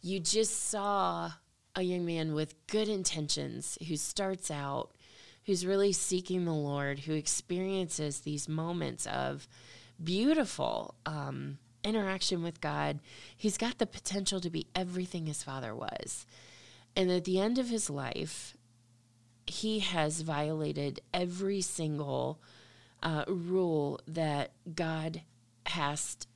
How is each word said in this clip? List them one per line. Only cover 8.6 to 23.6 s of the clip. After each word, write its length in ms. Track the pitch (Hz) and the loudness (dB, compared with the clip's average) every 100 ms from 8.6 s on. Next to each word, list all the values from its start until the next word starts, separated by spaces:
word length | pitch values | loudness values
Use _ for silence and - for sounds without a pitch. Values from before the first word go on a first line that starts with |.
| 160 175 147 120 - | 0 -2 -2 -4 -2
of 400 | 127 131 139 - - - - - - | 0 0 -2 -10 -20 -20 -20 -20 -8
beautiful, 920 | 160 185 247 320 233 - 135 55 - - | -2 2 6 4 2 0 0 0 -4 -8
um, 540 | - 156 139 135 139 139 - _ | -6 -4 -4 -4 -6 -8 -14 _
interaction 600 | 202 220 196 190 - 180 | 0 0 0 0 0 2
with 180 | 170 165 | 0 -2
God. 380 | 151 147 147 147 - - - - | -2 0 0 -2 -6 -20 -20 -2
He's 220 | 214 190 | 0 2
got 200 | 233 247 | -2 0
the 80 | 220 | -2
potential 540 | - - 196 190 190 | -2 -4 -2 0 0
to 100 | 175 | -2
be 180 | 165 - | -4 -4
everything 520 | - 185 180 180 175 156 | -4 -2 -2 -4 -2 -4
his 160 | 147 | -4
father 320 | - 135 120 | -6 -6 -6
was. 500 | 110 - - - - - - - - - - - - | -6 -6 -6 -6 -8 -10 -20 -20 -20 -20 -20 -4 2
And 140 | 185 | 4
at 140 | 180 | 4
the 140 | 175 185 | 4 2
end 200 | 202 247 | 4 2
of 100 | 240 | 2
his 220 | 226 - | 0 -2
life, 680 | 143 131 - 156 - - - _ _ _ _ _ _ _ _ - | -2 -4 -4 -6 -8 -12 -16 _ _ _ _ _ _ _ _ -8
he 340 | - 220 214 | -4 0 0
has 420 | 190 180 151 160 | 2 2 2 0
violated 800 | 160 147 151 156 151 147 143 135 - | -2 0 0 0 0 0 -2 -4 -4
every 480 | 175 180 180 196 202 | -2 0 0 0 0
single, 800 | 180 - 156 147 143 131 127 156 - - - - - - | -2 -2 -2 0 0 0 0 -4 -12 -20 -20 -20 -20 -4
uh, 240 | - 156 - | 0 0 0
rule 720 | 185 170 185 | -2 2 2